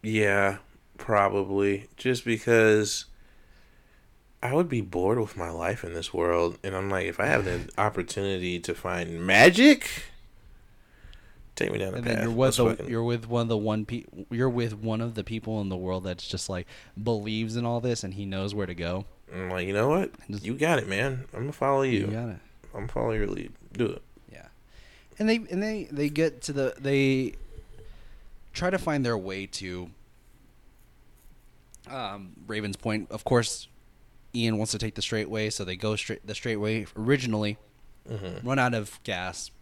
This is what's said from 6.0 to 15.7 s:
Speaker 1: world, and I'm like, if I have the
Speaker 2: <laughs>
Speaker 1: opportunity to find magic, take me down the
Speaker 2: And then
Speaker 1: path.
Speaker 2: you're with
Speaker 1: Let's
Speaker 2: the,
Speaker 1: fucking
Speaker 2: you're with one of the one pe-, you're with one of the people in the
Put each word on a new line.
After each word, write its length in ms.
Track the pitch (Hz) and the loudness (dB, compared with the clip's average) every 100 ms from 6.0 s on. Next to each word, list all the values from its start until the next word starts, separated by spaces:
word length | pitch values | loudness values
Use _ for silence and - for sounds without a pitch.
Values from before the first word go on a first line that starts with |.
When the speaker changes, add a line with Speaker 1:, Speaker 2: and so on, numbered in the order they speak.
| 82 | -6
Speaker 1:
world, 460 | 90 85 85 85 - | 0 2 4 2 -2
and 120 | 98 92 | -6 -4
I'm 140 | 98 | -2
like, 180 | 95 90 | -2 -2
if 120 | 87 | 0
I 60 | 120 | 2
have 200 | 127 98 | 2 2
the 220 | 87 85 | -2 -4
Speaker 2:
<laughs> 40 | - | 0
Speaker 1:
opportunity 800 | 104 98 87 - 98 95 90 87 | 0 0 -6 -4 -2 -2 -2 -4
to 160 | - 85 | -6 -6
find 500 | 90 87 85 85 90 | -4 -4 -4 -4 4
magic, 760 | 101 147 180 277 285 - - - - - - - - - - - - - - - - - - | 10 10 12 8 8 2 -8 -10 -16 -20 -20 -20 -20 -20 -20 -20 -20 -20 -20 -20 -20 -18 -4
take 160 | - | -2
me 80 | 104 | -2
down 140 | 95 | -4
the 40 | 104 | -4
Speaker 2:
And 80 | 120 | -2
then 80 | 113 | 0
Speaker 1:
path. 60 | 113 | 0
Speaker 2:
you're 60 | |
with 80 | 113 131 | 2 2
Speaker 1:
Let's 120 | 127 | 4
Speaker 2:
the, 80 | 117 104 | 2 2
Speaker 1:
fucking 140 | 101 | -4
Speaker 2:
you're 140 | 113 | -2
with 240 | 117 120 113 | 0 -2 0
one 140 | 120 | 0
of 60 | 117 | 2
the 100 | 110 | 0
one 280 | 107 107 104 | 0 -2 -2
pe-, 200 | 117 - - - | -8 -8 -16 -6
you're 200 | 117 131 | 0 2
with 240 | 120 117 107 | 2 -2 -2
one 260 | 113 110 | -2 -2
of 140 | 117 110 | -2 -6
the 80 | |
people 380 | 98 113 110 110 | -6 -6 -4 -2
in 80 | |
the 80 | 98 | -2